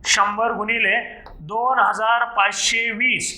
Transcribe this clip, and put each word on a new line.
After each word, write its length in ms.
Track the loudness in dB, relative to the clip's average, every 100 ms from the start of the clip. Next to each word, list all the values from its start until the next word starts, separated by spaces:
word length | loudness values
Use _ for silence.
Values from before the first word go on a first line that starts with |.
| 0
शंभर 460 | 2 2 2 -2
गुणिले 480 | 0 -2 0 2 0 -2 -14 -18 -18
दोन 380 | -6 -2 0 4
हजार 460 | 2 2 0 2 0 2
पाचशे 540 | 0 0 -2 0 -2
वीस 420 | 0 0 0 -4